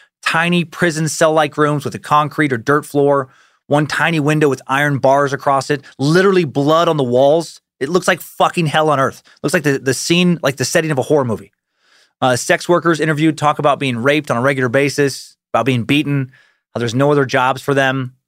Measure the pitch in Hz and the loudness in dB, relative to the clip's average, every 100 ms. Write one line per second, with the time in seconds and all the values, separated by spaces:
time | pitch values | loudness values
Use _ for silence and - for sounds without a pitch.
0 | _ _ - 165 170 175 165 - 175 156 | _ _ -4 -2 0 0 -2 -2 -2 0
1 | 160 - 160 156 151 - 147 147 131 104 | -4 0 2 2 0 0 0 0 -4 -8
2 | - 151 151 - 151 120 110 147 143 147 | 0 0 0 0 -2 -2 0 -2 0 0
3 | 143 139 131 _ _ _ - 143 151 - | 2 2 -2 _ _ _ -2 0 0 0
4 | 156 165 143 156 151 127 - 135 147 139 | 0 0 0 2 2 0 -2 -2 0 0
5 | 135 139 143 135 - 135 - 147 - - | 2 2 0 -2 -2 -2 -2 -6 -8 -4
6 | 135 170 196 185 160 143 143 160 170 156 | 0 2 4 2 0 0 2 2 2 0
7 | 127 120 139 160 160 - _ - 135 180 | 0 2 4 2 -2 -12 _ -10 -2 0
8 | 175 175 - - 175 - 160 156 156 139 | 0 -2 -4 -2 0 0 0 0 2 0
9 | 131 - _ _ 147 185 143 139 127 127 | 0 -4 _ _ -4 -2 0 -2 -2 -4
10 | - 170 180 170 - 131 127 175 160 139 | -2 0 2 0 -2 -2 -2 -2 0 -2
11 | 120 156 123 101 - _ _ _ _ _ | 0 0 0 -6 -10 _ _ _ _ _
12 | _ _ 131 127 - 175 - 175 165 160 | _ _ 0 0 0 0 2 0 2 0
13 | 156 151 160 151 151 151 143 135 139 117 | 0 0 0 0 0 0 0 0 -2 -2
14 | 127 151 143 120 131 135 127 131 143 - | 0 0 0 -2 0 0 0 0 0 0
15 | 143 - - _ _ 113 117 127 104 143 | -2 -2 -14 _ _ -2 0 0 0 0
16 | 143 143 131 _ _ _ _ - 117 123 | 0 -4 -6 _ _ _ _ -6 -4 0
17 | 143 147 131 131 127 135 - 139 135 135 | 2 2 2 0 0 -2 -2 0 0 -2
18 | 127 - | -6 -12